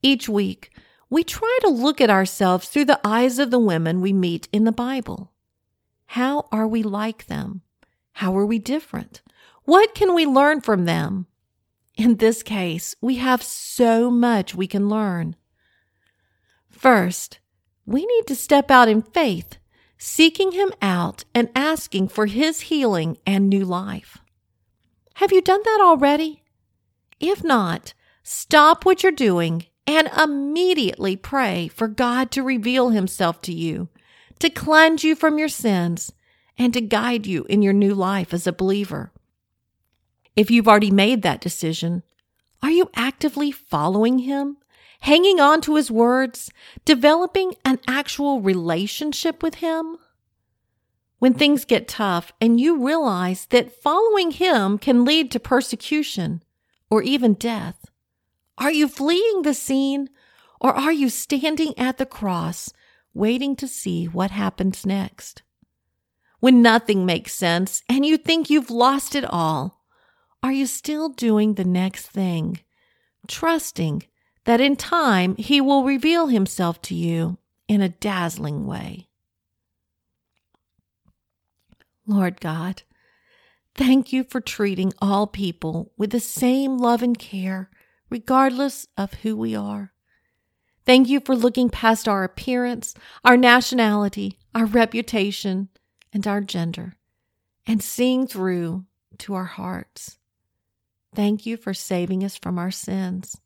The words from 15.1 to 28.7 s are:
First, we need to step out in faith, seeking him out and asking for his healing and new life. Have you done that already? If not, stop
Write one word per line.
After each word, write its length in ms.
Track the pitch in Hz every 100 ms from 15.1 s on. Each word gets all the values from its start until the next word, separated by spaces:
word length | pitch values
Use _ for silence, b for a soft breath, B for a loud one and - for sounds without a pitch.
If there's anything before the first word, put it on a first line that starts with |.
| 175 160 165 _ _ _ _ _ _ _ _ _ _ _ _ _
First, 720 | _ 262 226 180 185 - - _ _ _ _ -
we 180 | 233
need 220 | 392 480 440
to 100 | 269
step 340 | - 285 277
out 180 | 262 233
in 120 | 214
faith, 560 | 220 - 294 175 - - _ _ _ _
seeking 560 | - - 320 320 381
him 200 | 359 392 -
out 420 | 196 180 175 - -
and 140 | 240 233 254
asking 520 | 277 - - 202 190
for 180 | - 214
his 340 | 208 311 320
healing 560 | - 311 254 190 160 - -
and 220 | 196 196
new 160 | 196
life. 540 | 190 180 196 196 - - _ _ _ _ _ _ _ _ _
Have 180 | - 392
you 80 | 381
done 220 | 370 381
that 160 | 427 427
already? 640 | 381 320 277 294 320 302 _ _ _ _ _ _ _ _
If 240 | 311 403
not, 520 | 339 254 185 170 - - _ _
stop 600 | - - - 302 302